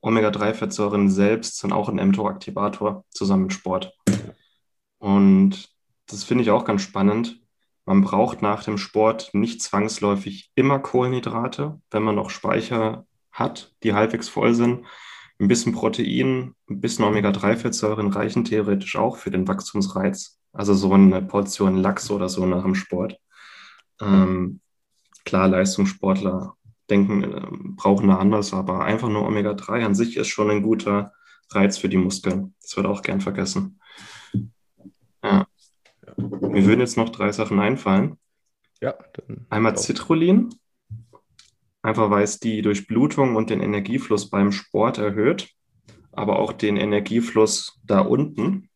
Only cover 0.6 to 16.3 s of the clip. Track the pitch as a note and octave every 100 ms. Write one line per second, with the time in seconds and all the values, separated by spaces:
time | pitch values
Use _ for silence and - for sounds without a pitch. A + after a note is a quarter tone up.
0.6 | G#2 - G#2 G#2 G2 F#2+ G2+ A2+ - -
1.6 | G2+ F2 G#2 G2+ G2 G2 G#2 - - G2+
2.6 | G2+ G2+ G#2+ G2+ _ - G2 G2 F#2 -
3.6 | F#2+ F#2 - _ - G2 - - _ _
4.6 | _ _ _ _ G2+ G2 G2 F#2+ G2 F#2+
5.6 | - _ _ _ _ G2+ - B2 A2 A2+
6.6 | - G2+ - G2 G2+ G#2+ A#2 - _ _
7.6 | _ _ - G2 G2 G2 A#2+ - G#2 G#2+
8.6 | - G#2 G2 G#2+ A2 A2+ - G2+ A#2 -
9.6 | - G2 G#2+ - G#2 G2 G2+ G2 - -
10.6 | C3 C#3 C3+ B2 B2+ B2+ A#2 A2+ B2 -
11.6 | D3 D#3 _ G#2+ G#2+ G#2 G2+ - G2+ -
12.6 | - A#2+ A2 A2+ - _ _ - A#2 -
13.6 | - _ A2+ G#2 A2 A#2 - - A2+ A#2
14.6 | A#2+ B2 - - - - - _ G2+ A#2+
15.6 | - - A2 G#2 A#2 A#2+ C3